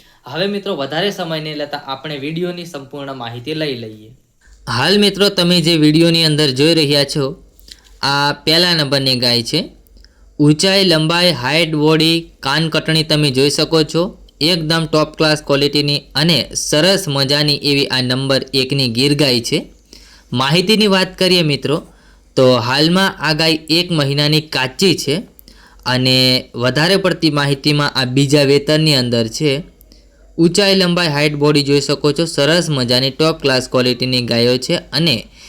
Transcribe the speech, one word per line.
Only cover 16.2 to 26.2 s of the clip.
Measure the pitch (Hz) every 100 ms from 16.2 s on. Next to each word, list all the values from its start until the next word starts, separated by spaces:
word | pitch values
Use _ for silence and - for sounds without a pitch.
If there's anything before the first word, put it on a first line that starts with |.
| 165 143 -
સરસ | - - 151 175 196 170
મજાની | 139 135 147 151
એવી | 143 147 139 135
આ | 131
નંબર | 127 127 135 131 -
એકની | 135 131 135 127
ગીર | 113 143
ગાય | 143 139 123
છે. | - 156 - - _ - - - _
માહિતીની | 120 135 170 180 214 208
વાત | 190 185 -
કરીએ | 185 180
મિત્રો | 156 139 135 151 - - _ _ _ -
તો | 127 123
હાલમાં | 117 135 160 185 190 -
આ | 143
ગાય | 156 160 160 -
એક | 160 175
મહિનાની | 165 139 143 147 156
કાચી | 151 135 131 - 190
છે | 147 - 160 - - - - - -
અને | - 127 127 131